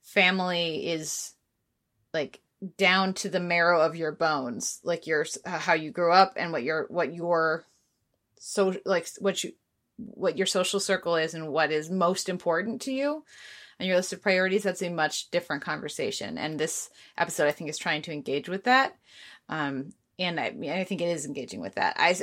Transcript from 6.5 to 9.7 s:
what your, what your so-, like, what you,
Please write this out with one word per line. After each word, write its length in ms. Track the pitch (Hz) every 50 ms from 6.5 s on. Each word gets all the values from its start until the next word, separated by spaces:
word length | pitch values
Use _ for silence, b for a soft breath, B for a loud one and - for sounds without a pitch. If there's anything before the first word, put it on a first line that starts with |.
what 120 | 165 139 120
your, 240 | 147 160 156 - -
what 240 | - 175 160 127 170
your 520 | 170 165 175 175 165 160 160 160 165 - _ _ _ _ _ _ _ _ _ _ _ _ _ _
so-, 380 | - - - - 208 196 190 185 - -
like, 240 | - 190 170 170 - - -
what 220 | 190 196 190 - -
you, 80 | - - _ _ _